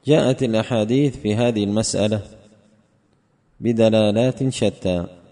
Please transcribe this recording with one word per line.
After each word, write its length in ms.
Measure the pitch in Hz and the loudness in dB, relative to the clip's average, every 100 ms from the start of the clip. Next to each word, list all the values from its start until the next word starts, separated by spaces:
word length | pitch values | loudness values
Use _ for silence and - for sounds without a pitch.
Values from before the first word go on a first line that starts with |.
| - | 2
جاءت 360 | 156 123 131 | 2 2 0
الأحاديث 720 | 127 110 110 117 107 131 143 - | 0 -2 0 -2 0 0 0 -2
في 180 | 104 | -4
هذه 300 | 104 123 110 | 0 0 0
المسألة 580 | 101 104 110 - 107 107 101 - - - _ _ _ _ _ _ _ _ _ _ | -2 -2 -2 -2 0 -2 -6 -20 -20 -20 _ _ _ _ _ _ _ _ _ _
بدلالات 880 | 117 113 110 110 107 107 127 127 135 | -2 2 4 4 2 2 0 0 -4
شتى 580 | - 107 - 98 87 85 - - | 0 -2 -2 -4 -4 -6 -12 -20